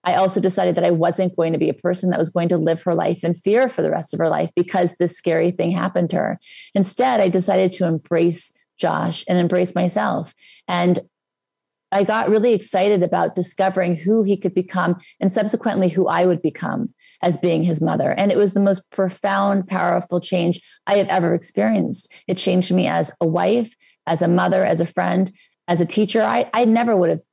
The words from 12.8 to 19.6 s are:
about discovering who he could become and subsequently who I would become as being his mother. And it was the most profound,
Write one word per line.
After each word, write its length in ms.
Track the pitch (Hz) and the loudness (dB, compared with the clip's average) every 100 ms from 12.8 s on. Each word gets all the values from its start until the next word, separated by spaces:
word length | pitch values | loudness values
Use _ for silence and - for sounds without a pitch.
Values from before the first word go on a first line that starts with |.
| 202 202 | 2 2
about 320 | 165 175 170 - | 2 0 0 -2
discovering 600 | 175 - 190 190 175 165 | -6 0 0 0 -2 0
who 280 | 175 226 | 2 2
he 140 | 202 202 | 2 0
could 160 | 175 | 0
become 420 | 220 190 185 175 180 - _ | -2 -2 -2 -2 -2 -8 _
and 140 | 190 | -2
subsequently 560 | 190 208 233 226 196 185 | 0 -2 -2 -2 0 0
who 180 | 165 180 | 2 0
I 180 | 170 180 | 2 2
would 160 | 170 | 2
become 520 | 156 - 170 - - _ _ _ | -2 -4 -6 -6 -6 _ _ _
as 160 | 175 165 | -2 0
being 260 | 180 165 | 0 2
his 180 | 175 156 | 0 0
mother. 300 | 160 160 139 | 0 0 0
And 200 | - 202 | 0 0
it 60 | 196 | 2
was 160 | 202 | 2
the 60 | 196 | 2
most 300 | 196 190 _ | 2 0 _
profound, 760 | - 190 185 202 196 202 202 | -2 -2 -2 -2 0 0 0